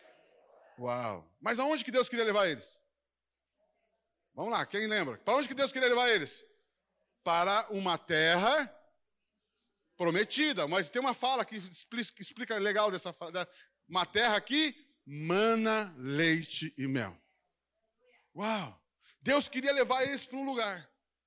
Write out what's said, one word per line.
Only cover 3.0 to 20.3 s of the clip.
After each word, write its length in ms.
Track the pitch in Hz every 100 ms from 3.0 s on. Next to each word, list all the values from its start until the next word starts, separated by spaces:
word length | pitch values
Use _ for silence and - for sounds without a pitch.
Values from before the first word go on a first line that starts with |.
| _ _ _ _ _ _ _ _ _ _ _ _ _
Vamos 180 | - 196
lá, 140 | 214 143
quem 220 | 202 214
lembra? 320 | 214 151 110
Pra 160 | - 254
onde 120 | 254
que 60 |
Deus 180 | 254 269
queria 160 | 262 254
levar 220 | 240 247
eles? 340 | 214 139 - - _ _ _ _ _ _ _
Para 440 | - 170 180 202 220
uma 240 | 202 190 165
terra 720 | - 160 160 175 208 302 269 - _ _ _ _ _ _ _ _ _ _ _ -
prometida. 720 | 170 170 214 254 302 202 147
Mas 220 | 180 180
tem 100 | 247
uma 140 | 262
fala 320 | - 247 262 208
que 100 | 214
expli-, 560 | 185 170 - 233 220
que 120 | -
explica 340 | 196 - 240 220
legal 320 | 202 208 208
dessa 240 | 185 185
fa-, 160 | 165 175
da, 180 | 175 175 - - _ -
uma 200 | 180 180
terra 340 | 208 240 208
que 340 | - 285 311 - _ _ -
mana 880 | 143 160 185 220 226 220 220 202 147
leite 760 | 127 143 165 160 156 - 156 -
e 120 | 135
mel. 280 | 135 104 90 _ _ _ _ _ _ _ _ _ _ _ 151
Uau! 440 | 214 214 156 - _ _ - _
Deus 260 | 139 285 -
queria 240 | 254 269
levar 300 | 277 226 254
eles 240 | 262 277
pra 120 | -